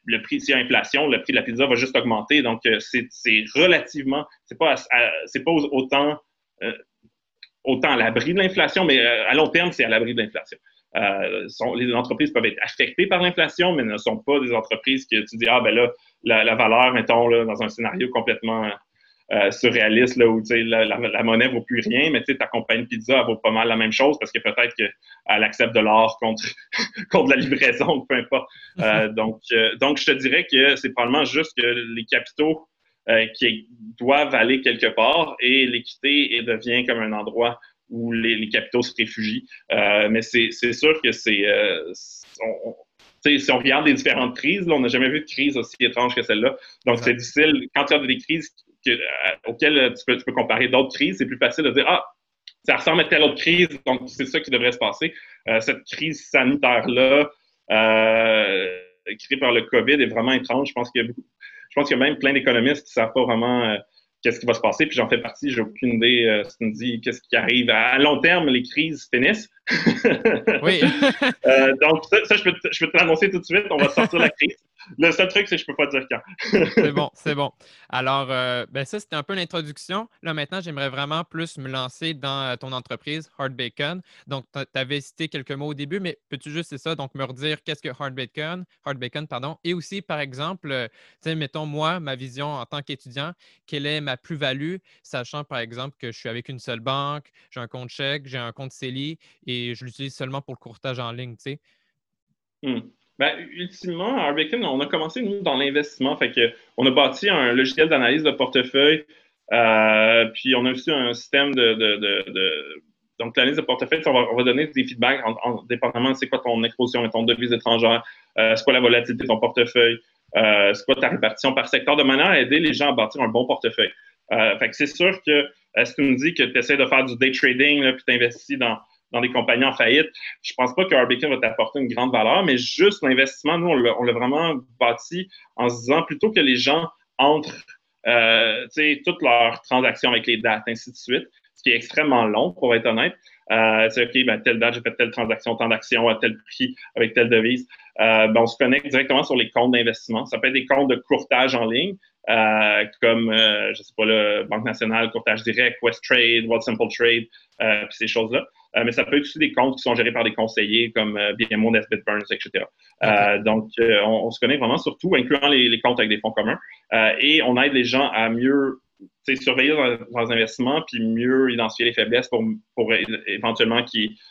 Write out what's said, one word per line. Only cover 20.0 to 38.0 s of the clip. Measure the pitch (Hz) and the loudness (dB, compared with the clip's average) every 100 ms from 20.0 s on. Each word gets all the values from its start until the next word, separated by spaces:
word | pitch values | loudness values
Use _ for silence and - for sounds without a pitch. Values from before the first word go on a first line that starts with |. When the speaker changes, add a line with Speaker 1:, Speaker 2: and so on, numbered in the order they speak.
| 127 123 | 2 4
Speaker 1:
là, | 117 | 4
où, | 113 | 4
tu | 107 | 0
sais, | 117 | -2
la, | 113 113 107 | 2 0 0
la, | 110 | 0
la | 113 104 | -2 0
monnaie | 113 113 127 | 2 2 2
vaut | 117 | 0
plus | 110 117 110 | -4 -4 0
rien, | 123 160 | 0 0
mais, | 123 | 0
tu | - | -2
sais, | 135 | -4
ta | - | -4
compagnie | 117 - 113 | -4 -2 -2
de | 120 | -2
pizza, | 113 113 131 | -8 0 2
elle | 120 | 2
vaut | 110 | 0
pas | 107 | 0
mal | 110 117 | 2 0
la | 113 | 0
même | 110 | 0
chose, | 110 139 147 | 2 2 2
parce | - | -4
que | 113 | -4
peut-être | 107 120 120 113 | -2 0 -2 -2
qu'elle | 104 - _ - - 107 | -6 -6 _ -8 -2 0
accepte | 110 - 117 113 | 0 0 2 4
de | |
l'or | 107 110 113 - | 4 4 4 2
contre, | 113 110 - - - | -4 -2 -8 -12 -8
<laughs> | - - 110 - | -6 -6 -8 0
contre | 185 135 | 2 4
la | 131 | 2
livraison, | 131 135 131 120 131 139 - | 2 2 2 2 0 0 -2
peu | 127 | -4
importe. » | 113 135 - - - - | 0 -2 -4 -16 -14 -2
Euh, | 110 107 110 | 2 2 0
Speaker 2:
<laughs> | |
Speaker 1:
donc, | 110 110 110 - | -2 -2 -4 0
euh, | 117 110 117 | 2 2 2
donc, | 135 147 | 0 2
je | - | 0
te | |
dirais | 135 131 160 - | 0 2 0 2
que | 131 139 131 | 4 4 2
c'est | 131 | -2
probablement | 127 120 147 127 | -2 0 0 0
juste | 139 156 123 | -2 -2 -2
que | 120 | 0
les | 120 117 117 110 | -2 -6 -10 -2
capitaux, | 123 - - 156 156 - _ _ _ - | -2 -2 -2 0 -2 -8 _ _ _ 0
euh, | 113 110 - | 2 2 0
qui | 120 110 - 117 110 117 | -2 -2 -10 -20 -20 -4
doivent | 123 143 139 | 2 2 2
aller | 123 117 135 | 2 2 2
quelque | 131 113 110 | 0 0 0
part | 110 120 165 151 - | 2 2 2 -2 -2
et | 123 135 127 | 2 2 2
l'équité, | 120 - - 139 143 139 117 | -2 -8 -6 0 2 2 -2
elle | 117 | -2
devient | 110 120 120 123 | -4 -2 -2 -2
comme | 117 | -4
un | 110 | -4
endroit | 107 107 113 117 117 - _ _ | -6 -4 -2 -2 -4 -14 _ _
où | 117 | -8